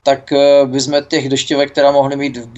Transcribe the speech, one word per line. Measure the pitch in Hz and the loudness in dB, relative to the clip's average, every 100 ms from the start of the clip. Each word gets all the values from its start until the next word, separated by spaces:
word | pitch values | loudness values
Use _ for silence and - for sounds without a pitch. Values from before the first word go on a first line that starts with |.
tak, | - 135 - | -2 -2 -2
eh, | 143 143 143 135 | 2 4 4 2
bychom | 131 131 143 143 | -2 -2 -4 -2
těch | 160 131 | -4 -2
dešťovek | 135 - 139 139 | -4 -2 -2 -2
teda | - 139 | 0 2
mohli | 143 139 139 | 2 0 -2
mít | 143 123 113 | -6 -8 -16